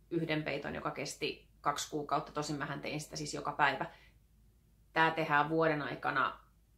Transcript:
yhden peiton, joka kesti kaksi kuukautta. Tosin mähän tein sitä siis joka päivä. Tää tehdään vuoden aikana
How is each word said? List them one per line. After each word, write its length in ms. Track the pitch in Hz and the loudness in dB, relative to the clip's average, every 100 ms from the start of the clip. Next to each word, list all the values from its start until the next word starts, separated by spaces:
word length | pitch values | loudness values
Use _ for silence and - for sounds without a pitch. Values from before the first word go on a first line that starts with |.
| _ | _
yhden 320 | 165 160 156 | -2 0 0
peiton, 320 | 151 139 151 | 0 -4 -4
joka 160 | 156 151 | -6 -6
kesti 580 | - 147 - 151 - - _ | -6 -8 -6 -6 -6 -16 _
kaksi 300 | 147 143 - | -2 -2 -4
kuukautta. 420 | 156 147 143 151 | -6 -2 -2 -2
Tosin 240 | 147 151 147 | -6 -4 -4
mähän 240 | 147 147 | -4 -6
tein 200 | - 151 | -6 -6
sitä 160 | - 156 | -8 -8
siis 180 | 147 | -6
joka 180 | 147 143 | -6 -4
päivä. 380 | 147 143 135 165 - - _ _ _ - _ _ _ _ | 2 2 2 -6 -10 -20 _ _ _ -20 _ _ _ _
Tää 180 | 165 160 | 4 4
tehdään 380 | 156 156 147 151 | 4 4 4 4
vuoden 340 | 160 160 151 | 4 4 2
aikana 580 | 135 147 135 139 123 - - _ _ | -2 -4 0 2 0 -2 -16 _ _